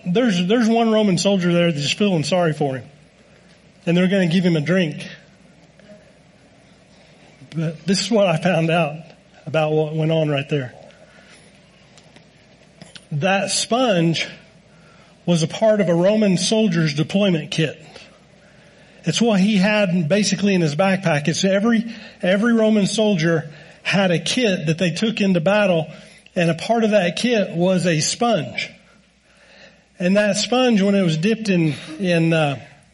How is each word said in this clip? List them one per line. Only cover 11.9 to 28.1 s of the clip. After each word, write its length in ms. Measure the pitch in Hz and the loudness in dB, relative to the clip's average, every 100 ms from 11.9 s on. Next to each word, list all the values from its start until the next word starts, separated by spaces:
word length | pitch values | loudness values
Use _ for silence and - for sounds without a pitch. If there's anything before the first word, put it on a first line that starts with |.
| - - - - - - - - - - - - | -20 -20 -20 -20 -20 -20 -20 -20 -20 -20 -20 -10
That 400 | 151 185 196 - | -4 0 0 -2
sponge 800 | - - 233 262 180 165 156 - - - - _ - - - - - - | -4 -2 0 2 2 2 0 -6 -12 -20 -20 _ -20 -20 -20 -20 -8 -2
was 160 | 175 | 0
a 60 | 156 | 0
part 320 | - 220 214 | 0 2 2
of 80 | 180 | 2
a 60 | |
Roman 440 | 170 180 214 214 175 | 2 2 2 2 0
soldier's 560 | - 220 220 170 156 | 0 0 0 0 0
deployment 560 | 143 160 196 202 170 147 | -2 -2 0 2 0 -2
kit. 340 | - 151 - - - - - - - - - - - - - | -4 -4 -4 -18 -20 -20 -20 -20 -20 -20 -20 -20 -20 -20 -12
It's 160 | - 151 | -6 0
what 200 | 233 202 | 2 2
he 160 | 196 214 | 2 2
had 520 | 190 214 202 180 151 | 2 2 2 0 0
basically 460 | 196 202 190 202 | 0 0 0 0
in 60 | 185 | 2
his 160 | 160 147 | 0 0
backpack. 500 | 190 185 170 147 151 | 0 0 0 -2 -2
It's 180 | 156 | -2
every, 480 | 190 190 220 226 - - - - | 0 2 2 0 -2 -8 -20 -6
every 320 | 180 196 233 | -2 0 2
Roman 320 | 233 220 220 190 | 2 2 2 2
soldier 640 | - 214 196 160 165 - - - - | 0 0 2 2 0 -2 -12 -20 -14
had 300 | - 185 190 | -4 0 2
a 80 | 165 | 0
kit 460 | 160 - 240 185 151 | -2 -2 -2 -2 -2
that 120 | 160 | -2
they 140 | 185 | -2
took 280 | 160 220 220 | -2 -4 0
into 200 | 196 180 | 0 0
battle, 520 | 160 208 202 165 160 - - - - - | 2 2 2 0 -2 -10 -20 -20 -10 -2
and 140 | 170 | -2
a 40 | |
part 300 | 160 - 233 | -2 -2 0
of 80 | 220 | 2
that 240 | 208 175 175 | 2 2 0
kit 380 | 240 233 185 165 | 0 0 0 0
was 280 | 180 185 | 0 2
a 160 | 175 156 | 0 0
sponge. 720 | - | -2